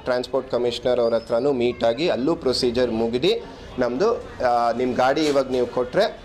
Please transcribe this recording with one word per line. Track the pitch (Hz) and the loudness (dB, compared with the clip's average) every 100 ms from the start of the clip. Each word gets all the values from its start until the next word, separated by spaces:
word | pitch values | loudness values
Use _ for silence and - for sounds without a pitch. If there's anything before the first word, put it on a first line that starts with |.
ಟ್ರಾನ್ಸ್‌ಪೋರ್ಟ್ | - 123 123 135 127 | -2 -2 0 -4 -2
ಕಮಿಷನರ್ | 120 120 120 131 120 | -2 0 -2 0 2
ಅವ್ರ | 117 | 2
ಹತ್ರನೂ | 113 113 117 135 | 0 0 0 2
ಮೀಟ್ | 135 123 120 | 2 0 2
ಆಗಿ | 117 117 170 | 0 0 0
ಅಲ್ಲೂ | 107 135 123 | 0 0 0
ಪ್ರೊಸೀಜರ್ | 131 123 127 120 127 | 0 0 0 2 0
ಮುಗಿದು | 110 117 123 160 226 - - - - | 0 0 0 0 0 -4 -16 -14 -4
ನಮ್ದು, | 123 123 208 - - - 123 | -2 0 0 0 -6 -2 2
ಆ, | 120 117 | 2 2
ನಿಮ್ | 117 127 123 | 0 0 2
ಗಾಡಿ | 127 143 | 2 4
ಇವಾಗ | 156 139 131 | 2 2 2
ನೀವು | 127 120 | 0 0
ಕೊಟ್ರೆ | 127 123 160 - - | 0 -2 0 0 -2